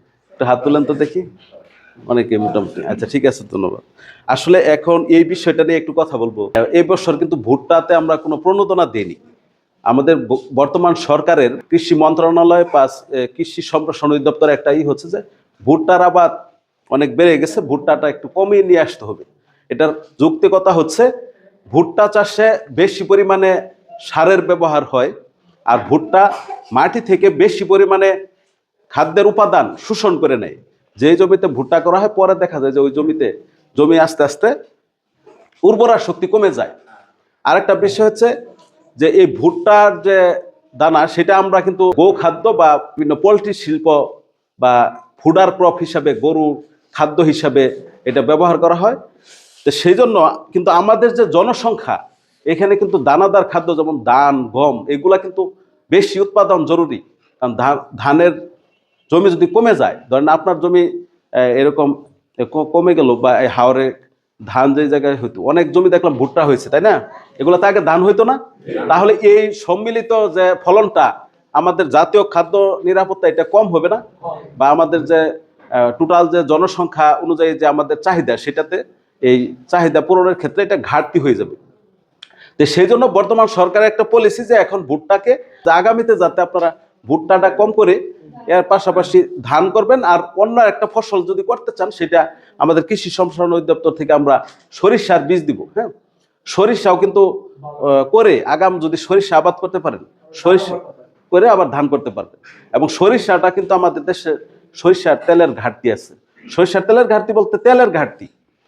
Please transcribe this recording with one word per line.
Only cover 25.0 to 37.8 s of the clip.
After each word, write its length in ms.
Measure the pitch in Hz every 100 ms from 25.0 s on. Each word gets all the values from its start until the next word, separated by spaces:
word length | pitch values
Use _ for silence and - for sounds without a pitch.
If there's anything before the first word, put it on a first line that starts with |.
| 135 - - _ _ _ -
আর 120 | 117 -
ভুট্টা 440 | 165 160 185 202 - - - -
মাটি 300 | 123 170 240
থেকে 280 | 220 185 196
বেশি 340 | 151 202 196
পরিমাণে 640 | 180 190 190 190 196 190 - _ _ _ _ _ _
খাদ্যের 380 | - 160 170 202
উপাদান 480 | 208 196 175 123 -
শোষণ 400 | - 214 208 160
করে 180 | 151 123
নেয়। 180 | 90 - _ _ _ -
যে 180 | 143 170
জমিতে 320 | 190 190 185
ভুট্টা 320 | 127 135 165
করা 200 | 170 185
হয়, 100 | 208
পরে 260 | 202 190 180
দেখা 240 | 175 156
যায় 120 | 135
যে 80 | 139
ওই 120 | 139
জমিতে 520 | 135 156 156 120 90 - _ _ -
জমি 220 | 151 165
আস্তে 240 | 160 160
আস্তে 320 | 143 - 220 285 - _ _ _ _ _ _ _ _ _
উর্বরা 340 | 180 214 240 220
শক্তি 300 | - 170 185
কমে 240 | 208 196
যায়। 180 | 117 - - _ _ _ _ _ _
আরেকটা 320 | - 175 196
বিষয় 300 | 196